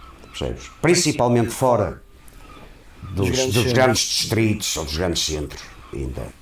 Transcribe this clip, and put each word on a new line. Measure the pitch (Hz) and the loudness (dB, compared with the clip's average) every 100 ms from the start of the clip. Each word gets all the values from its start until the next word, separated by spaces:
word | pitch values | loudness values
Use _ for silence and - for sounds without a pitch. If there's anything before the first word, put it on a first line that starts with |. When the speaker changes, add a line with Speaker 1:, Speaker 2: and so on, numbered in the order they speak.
| - - - | -20 -20 -18
Speaker 1:
percebes? | - 65 62 - - | -8 -6 -6 -12 -2
Principalmente | 151 180 - - 120 127 - | 2 4 2 2 4 4 2
fora | - 131 113 87 - - - - - - - - - - - | 2 2 4 2 -4 -16 -20 -20 -20 -20 -20 -20 -20 -20 -18
dos, | - 90 123 | -10 -2 0
Speaker 2:
Dos | |
grandes | 127 131 | 0 2
Speaker 1:
dos | |
Speaker 2:
centros. | 120 123 | 2 2
Speaker 1:
grandes | 123 127 110 | 4 4 4
distritos | - - - 110 110 107 - 82 | 0 -2 0 2 2 0 -2 -4
ou | |
dos | 76 78 | -4 -2
grandes | 90 82 | -2 -2
centros, | - 76 71 - - - - | -2 -4 -6 -10 -16 -20 -12
ainda, | 69 64 58 60 - | -8 -6 -8 -10 -14